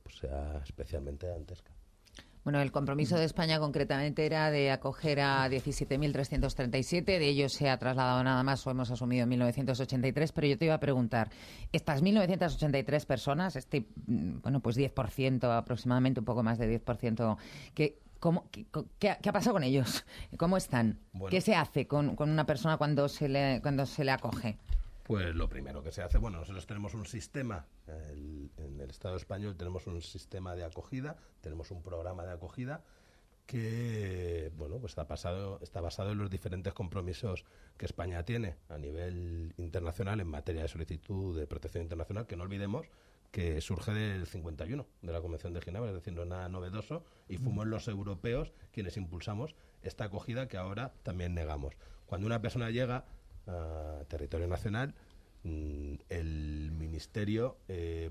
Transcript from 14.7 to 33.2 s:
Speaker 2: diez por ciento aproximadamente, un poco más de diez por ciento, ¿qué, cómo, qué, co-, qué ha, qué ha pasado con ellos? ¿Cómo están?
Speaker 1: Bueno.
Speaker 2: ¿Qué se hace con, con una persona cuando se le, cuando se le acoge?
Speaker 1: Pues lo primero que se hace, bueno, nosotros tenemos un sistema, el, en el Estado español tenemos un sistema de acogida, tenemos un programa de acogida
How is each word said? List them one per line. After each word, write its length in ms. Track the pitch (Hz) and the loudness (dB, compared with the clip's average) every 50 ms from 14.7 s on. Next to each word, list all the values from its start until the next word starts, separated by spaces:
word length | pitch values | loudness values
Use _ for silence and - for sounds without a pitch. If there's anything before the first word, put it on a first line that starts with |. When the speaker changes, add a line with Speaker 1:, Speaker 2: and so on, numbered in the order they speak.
| 107 | 2
Speaker 2:
diez 160 | 127 139 - | 2 2 2
por 180 | - - 123 107 | 2 0 -2 -2
ciento 420 | - - 131 131 131 120 127 123 | 0 2 2 2 4 4 4 4
aproximadamente, 680 | 117 117 113 - 123 117 - 123 123 127 127 131 120 117 | 4 4 2 0 -2 0 2 2 4 6 6 4 4 2
un 60 | 107 123 | 0 0
poco 160 | 110 123 117 | 2 2 4
más 160 | 113 117 113 | 4 4 4
de 80 | 120 110 | 4 2
diez 160 | 117 113 - | 2 2 2
por 140 | - 120 - | 0 -2 0
ciento, 420 | - 117 110 113 117 110 107 - - - - - - - - | 2 0 2 4 4 4 2 2 -2 -10 -14 -14 -16 -4 0
¿qué, 240 | - 151 147 - - - - - - | 2 2 2 0 -4 -16 -20 -6 0
cómo, 280 | - 170 160 - - - | 2 4 4 2 0 -4
qué, 160 | - 107 113 - | -10 -12 -10 -6
co-, 160 | - 156 131 - - - | -6 -6 -6 -6 -2 2
qué 100 | - 196 | 2 2
ha, 80 | 175 - | 2 2
qué 120 | - 208 | 2 2
ha 40 | 202 | 2
pasado 200 | 202 151 226 202 | 4 4 4 4
con 80 | 185 135 | 4 6
ellos? 420 | 127 135 139 123 - - - - - - - - - - - | 6 6 6 4 4 0 -2 -4 -8 -10 -12 -12 -8 -2 2
¿Cómo 180 | 165 175 190 | 4 4 4
están? 440 | 185 - - - 120 113 110 - - - - - | 4 2 2 4 4 4 4 2 0 -6 -12 -10
Speaker 1:
Bueno. 180 | 92 95 - | -8 -2 2
Speaker 2:
¿Qué 100 | 180 185 | 2 4
se 140 | - 214 214 | 6 6 6
hace 320 | 165 151 - - 147 117 - | 6 4 4 2 0 2 4
con, 280 | 143 147 147 135 - | 4 4 4 4 2
con 140 | - 151 151 | 2 2 4
una 160 | 156 156 139 | 4 4 4
persona 320 | 135 151 - - 156 160 151 | 4 2 2 2 2 4 4
cuando 320 | 151 147 151 139 143 139 | 4 4 4 4 4 2
se 180 | - - 151 139 | 2 0 0 2
le, 320 | 135 139 139 135 131 113 - | 2 4 4 4 2 2 2
cuando 240 | 147 143 135 135 123 | 2 2 2 2 0
se 160 | - - 139 | 0 0 2
le 80 | 135 | 2
acoge? 480 | 131 - - 117 - 131 - 110 107 - - - - - - - - - | 2 2 0 0 -2 -2 -2 -2 -4 -4 0 2 2 2 2 0 -10 -10
Speaker 1:
Pues 340 | - - 113 98 90 85 82 | -4 0 0 0 2 0 0
lo 120 | 85 90 - | 0 0 0
primero 360 | - 69 69 67 - 71 71 | -2 -4 -6 -8 -8 -8 -8
que 80 | 82 | -8
se 100 | - 104 | -6 -6
hace, 160 | 92 - - - | 2 4 4 4
bueno, 220 | - 113 92 82 | 4 2 -2 -6
nosotros 260 | 78 98 98 90 - | -8 -8 -10 -10 -10
tenemos 300 | - 107 104 104 98 - | -8 -6 -6 -6 -6 -6
un 100 | 110 101 | -6 -8
sistema, 640 | - - 107 - - - 143 127 117 101 85 73 - - - - | -6 -8 -8 -8 -6 -6 -4 -4 -4 -4 -6 -8 -12 -18 -20 -16
el, 640 | - 78 80 78 73 73 73 73 76 76 73 71 71 - 73 | -12 -12 -10 -10 -10 -12 -10 -10 -10 -10 -10 -12 -12 -12 -12
en 220 | 76 71 69 71 | -12 -10 -10 -10
el 80 | 69 67 | -10 -12
Estado 260 | - - - 95 92 | -10 -8 -6 -6 -4
español 400 | 90 - - 98 98 104 104 92 | -6 -6 -6 -6 -6 -6 -6 -6
tenemos 300 | 85 87 90 92 90 - | -6 -6 -6 -6 -6 -6
un 160 | - 85 85 | -6 -8 -8
sistema 540 | - - - 87 - - - 95 92 90 87 | -8 -10 -12 -14 -14 -12 -10 -10 -8 -8 -8
de 80 | 90 85 | -6 -8
acogida, 520 | 80 - - - - 135 131 131 147 156 - - - _ _ | -8 -8 -10 -12 -8 -8 -8 -8 -8 -10 -12 -18 -20 _ _
tenemos 280 | - 82 76 80 78 - | -12 -10 -10 -10 -10 -10
un 140 | 92 85 82 | -12 -12 -10
programa 420 | 92 87 82 82 90 92 87 87 | -8 -8 -6 -6 -6 -6 -8 -8
de 60 | 92 90 | -8 -10
acogida 500 | 85 90 98 - 127 123 131 151 165 - - - - - - - _ | -10 -12 -10 -8 -8 -8 -8 -8 -10 -14 -18 -20 -20 -20 -20 -20 _